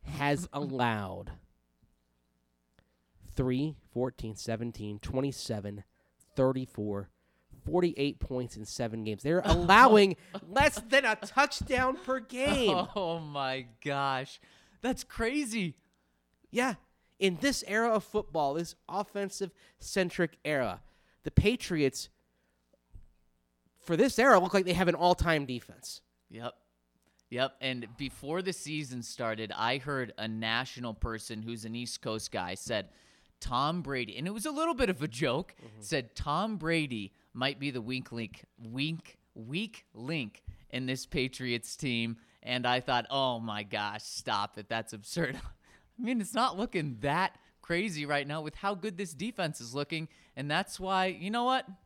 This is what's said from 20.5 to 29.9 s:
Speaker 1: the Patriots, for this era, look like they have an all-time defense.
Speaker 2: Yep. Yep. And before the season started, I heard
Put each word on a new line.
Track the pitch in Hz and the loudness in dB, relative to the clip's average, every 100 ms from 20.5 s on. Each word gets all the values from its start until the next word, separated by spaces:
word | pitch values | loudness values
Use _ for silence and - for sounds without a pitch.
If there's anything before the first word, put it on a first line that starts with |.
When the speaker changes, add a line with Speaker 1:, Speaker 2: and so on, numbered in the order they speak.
| 147 120 90 - _ _ _ | 0 0 -2 -12 _ _ _
Speaker 1:
the | - | 6
Patriots, | - 202 240 - 170 139 - - _ _ _ _ _ _ _ _ - - _ _ _ _ _ _ _ | 6 6 2 -2 2 2 2 -12 _ _ _ _ _ _ _ _ -20 -20 _ _ _ _ _ _ _
for | - 165 | -4 2
this | 262 - | 4 6
era, | 254 208 | 8 8
look | 180 | 8
like | 202 185 | 2 4
they | |
have | 175 180 | 4 4
an | 170 | 4
all-time | 175 180 175 160 139 | 4 4 4 2 2
defense. | 123 - - - - _ _ _ | -6 -8 -18 -14 -14 _ _ _
Speaker 2:
Yep. | - 120 - _ _ _ _ _ _ _ | -10 -10 -12 _ _ _ _ _ _ _
Yep. | 120 131 - | -4 -4 -2
And | 135 127 117 117 | -4 -4 -8 -8
before | 139 - 135 170 | -10 -8 -6 -4
the | 190 | -4
season | 180 147 151 143 127 | -6 -6 -6 -6 -8
started, | 113 - 117 110 110 - | -10 -6 -4 -4 -6 -2
I | 113 135 | -2 -2
heard | 131 | -2